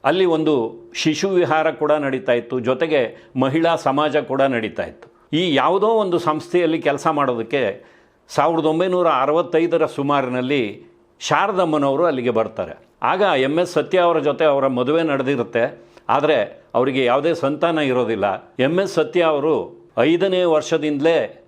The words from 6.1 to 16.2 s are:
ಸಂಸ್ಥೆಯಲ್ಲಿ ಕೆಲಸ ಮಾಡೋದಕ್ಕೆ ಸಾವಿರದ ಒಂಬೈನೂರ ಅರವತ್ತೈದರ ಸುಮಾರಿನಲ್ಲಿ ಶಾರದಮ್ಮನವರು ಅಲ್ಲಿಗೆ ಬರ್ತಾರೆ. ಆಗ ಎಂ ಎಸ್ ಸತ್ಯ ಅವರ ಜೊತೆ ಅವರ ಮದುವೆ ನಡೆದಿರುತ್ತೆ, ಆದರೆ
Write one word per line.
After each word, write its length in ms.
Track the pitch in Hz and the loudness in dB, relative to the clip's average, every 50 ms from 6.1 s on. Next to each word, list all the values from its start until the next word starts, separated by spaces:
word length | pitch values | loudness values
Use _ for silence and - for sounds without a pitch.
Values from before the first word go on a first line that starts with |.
| 170 165 | -2 0
ಸಂಸ್ಥೆಯಲ್ಲಿ 640 | - 156 156 151 - - - 180 175 160 160 160 | 0 -2 -2 -2 -6 -2 -2 0 0 0 -2 -2
ಕೆಲಸ 240 | - 147 143 139 - | -2 -2 -2 0 -2
ಮಾಡೋದಕ್ಕೆ 920 | 170 151 147 143 131 123 113 110 110 - 139 123 101 95 - - - _ _ _ _ _ _ _ _ | -2 0 0 0 -2 -2 -4 -4 -4 -2 -2 -2 -2 -4 -6 -16 -20 _ _ _ _ _ _ _ _
ಸಾವಿರದ 360 | - - 139 160 165 170 151 | 0 0 2 2 2 2 0
ಒಂಬೈನೂರ 420 | 156 156 165 180 190 180 180 175 165 | 0 0 0 0 0 0 2 2 2
ಅರವತ್ತೈದರ 800 | 147 127 135 143 151 170 175 175 170 160 165 170 170 165 156 | 2 2 2 2 2 0 0 0 0 0 0 2 2 0 0
ಸುಮಾರಿನಲ್ಲಿ 1000 | 147 - - 139 143 143 139 131 123 123 127 127 127 147 139 113 101 98 - - - _ _ _ _ _ _ | 0 -2 -4 -2 0 0 0 0 -2 -4 -4 -2 -2 -2 -2 -2 -4 -6 -14 -20 -20 _ _ _ _ _ _
ಶಾರದಮ್ಮನವರು 840 | - - 151 151 190 202 202 180 180 160 156 151 143 139 135 143 175 | -2 0 0 2 2 0 0 0 0 0 0 0 0 0 0 0 0
ಅಲ್ಲಿಗೆ 260 | 170 147 127 117 123 | 0 0 0 -2 0
ಬರ್ತಾರೆ. 480 | 113 110 110 107 - - 92 82 - - - _ _ _ | 0 0 -2 -2 -4 -8 -8 -8 -10 -18 -20 _ _ _
ಆಗ 180 | - 123 165 190 | -2 -2 0 2
ಎಂ 380 | 208 190 160 131 131 131 151 165 | 2 0 2 0 0 0 0 -2
ಎಸ್ 140 | 180 175 | -2 0
ಸತ್ಯ 260 | - 160 139 147 185 185 | -2 -2 -2 0 0 2
ಅವರ 200 | 175 170 165 160 | 2 2 2 2
ಜೊತೆ 260 | 139 135 139 - 165 | 0 -2 0 2 2
ಅವರ 220 | 151 139 139 135 | 2 4 2 2
ಮದುವೆ 360 | 135 131 123 123 131 151 165 | 0 0 0 0 0 0 0
ನಡೆದಿರುತ್ತೆ, 760 | 165 156 143 135 131 131 143 131 113 92 - 117 117 139 - - - - _ - _ - | 0 0 -2 -2 0 -2 -2 -2 -4 -2 0 0 0 0 -4 -12 -20 -20 _ -12 _ 0
ಆದರೆ 560 | 117 143 | 0 2